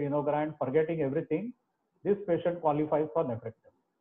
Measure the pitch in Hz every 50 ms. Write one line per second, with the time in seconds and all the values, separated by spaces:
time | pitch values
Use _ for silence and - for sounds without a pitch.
0 | 147 143 143 147 139 147 147 151 151 156 151 - 135 123 127 156 160 160 170 160
1 | 143 135 135 165 156 - 156 165 202 247 240 - _ _ _ _ _ _ _ _
2 | - 175 202 202 202 - 170 160 - 175 170 175 - 156 147 147 151 151 156 151
3 | 156 151 - 165 165 131 117 110 - 113 - _ _ - _ _ _ _ _ _